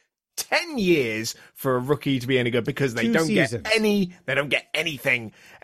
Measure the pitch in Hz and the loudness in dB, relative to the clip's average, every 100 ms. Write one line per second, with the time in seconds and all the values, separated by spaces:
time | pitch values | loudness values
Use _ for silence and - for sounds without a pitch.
0 | _ _ _ - - 294 339 277 185 165 | _ _ _ -12 -4 -4 -2 0 2 2
1 | 120 110 113 - - - 135 127 127 147 | 2 -2 -6 -10 -18 -6 -2 0 0 0
2 | 143 135 120 127 120 120 113 131 135 113 | 0 -2 2 2 2 0 -2 -2 -2 0
3 | 117 226 165 202 - 117 214 220 214 208 | 2 2 2 2 2 -2 -2 0 2 2
4 | 180 - - 139 143 - - - 165 139 | 0 -4 -4 -2 0 -2 -2 -4 -4 -2
5 | 139 123 110 - - - | 0 0 -2 -14 -20 -4